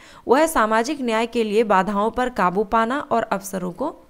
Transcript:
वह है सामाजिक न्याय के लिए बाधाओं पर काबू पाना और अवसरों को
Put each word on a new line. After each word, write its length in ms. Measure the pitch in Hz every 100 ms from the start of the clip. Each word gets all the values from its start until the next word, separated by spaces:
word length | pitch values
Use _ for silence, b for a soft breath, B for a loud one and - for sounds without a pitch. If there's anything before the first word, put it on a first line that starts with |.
| B B -
वह 120 | 254
है 80 | 311
सामाजिक 540 | 294 214 220 233 285
न्याय 260 | 247 220 233
के 160 | 240
लिए 200 | 220 208
बाधाओं 480 | 220 190 190 202 220
पर 180 | 233 247
काबू 340 | 247 180 180
पाना 360 | 208 226 226 277
और 240 | 277 233
अवसरों 480 | - 196 196 190 180
को 240 | 170 285 349